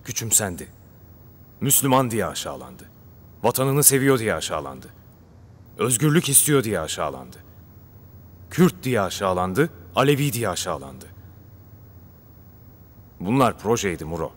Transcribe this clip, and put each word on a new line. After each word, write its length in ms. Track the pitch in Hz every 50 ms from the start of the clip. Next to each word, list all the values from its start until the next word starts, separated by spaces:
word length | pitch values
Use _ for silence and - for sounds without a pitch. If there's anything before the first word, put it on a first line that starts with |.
| -
küçümsendi. 640 | - 117 - 113 110 95 - 110 98 90 82 - - - - - - - - - - - - - - - - - - - -
Müslüman 500 | - 135 139 - 131 139 127 131 135 120
diye 140 | 110 113 95
aşağılandı. 580 | 78 73 - - - 73 67 62 64 - - - - - - - - - - - - - - -
Vatanını 400 | 110 120 - 131 139 135 143 143
seviyor 360 | - 135 139 131 139 135 120
diye 140 | 110 107 90
aşağılandı. 520 | 78 - - 87 78 71 69 65 64 - - - - - - - - - - - - - - - - - - - -
Özgürlük 520 | - 120 131 - 147 156 147 175 175 -
istiyor 340 | 139 - - - 151 139 123
diye 160 | 110 104 87
aşağılandı. 580 | 80 78 - - 85 76 67 65 65 62 - - - - - - - - - - - - - - - - - - - - - - - -
Kürt 340 | - - 175 175 - - -
diye 180 | 131 123 110
aşağılandı, 680 | 98 90 - - 101 95 92 90 90 92 95 101 151 165 - - - - -
Alevi 380 | - 127 139 147 131 147 143 107
diye 160 | 117 117 101
aşağılandı. 560 | 87 - - 92 82 71 67 69 67 65 - - - - - - - - - - - - - - - - - - - - - - - - - - - - - - - - - - - - - - - - - - - -
Bunlar 380 | 85 90 117 135 135 113 101 -
projeydi 480 | - 101 117 113 - 98 85 76 80
Muro. 260 | 76 82 85 80 65 -